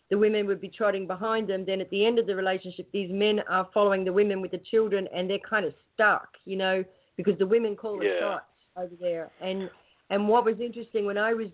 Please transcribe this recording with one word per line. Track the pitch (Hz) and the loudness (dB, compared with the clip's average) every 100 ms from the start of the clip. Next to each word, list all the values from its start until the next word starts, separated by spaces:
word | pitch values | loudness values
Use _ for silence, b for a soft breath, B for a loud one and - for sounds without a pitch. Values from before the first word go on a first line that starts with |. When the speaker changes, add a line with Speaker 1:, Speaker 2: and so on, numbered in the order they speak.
| - | -2
Speaker 1:
the | 202 | 2
women | 214 214 202 | 4 2 0
would | 180 | -2
be | 185 | -6
trotting | - 208 190 185 | -2 0 0 -4
behind | 180 220 220 202 | -4 -2 0 0
them. | 190 185 | -4 -2
Then | 190 | -4
at | 180 | -2
the | 196 220 | 2 2
end | 233 | 2
of | 202 | 0
the | 190 | 0
relationship, | 190 185 180 175 175 | 0 -2 -6 -12 -8
these | 202 180 | -6 -4
men | 196 208 208 - | 0 2 2 0
are | 185 185 | -2 0
following | 214 208 190 185 | 2 4 4 2
the | |
women | 190 208 190 | 2 2 0
with | 180 | -4
the | 180 - | -8 0
children, | 220 220 202 190 | 0 2 0 -2
and | 175 185 | -4 -2
they're | 202 | -4
kind | - 220 165 | -2 -2 -2
of | - _ | -6 _
stuck, | - 214 160 - - 190 | 2 4 2 -2 -16 -8
you | 190 | -2
know, | 190 190 190 b b - | 0 0 -2 b b -2
because | 180 175 | 0 2
the | 190 | 2
women | 233 220 202 | 2 2 -4
call | 220 202 | -8 -2
the | 202 | 0
Speaker 2:
Yeah. | 180 | 0
Speaker 1:
shots | 202 180 - _ _ 180 | -2 -4 -8 _ _ -12
over | 180 175 | -12 -6
there. | 180 165 156 - | -4 -4 -8 -10
And, | 185 190 190 b b b - | -6 -6 -8 b b b -4
and | 202 208 | 0 4
what | 233 220 | 4 4
was | 220 | 0
interesting | 240 233 220 220 202 | -4 -8 -6 -4 -2
when | 202 | 0
I | 220 | 0
was | 233 208 | -2 -4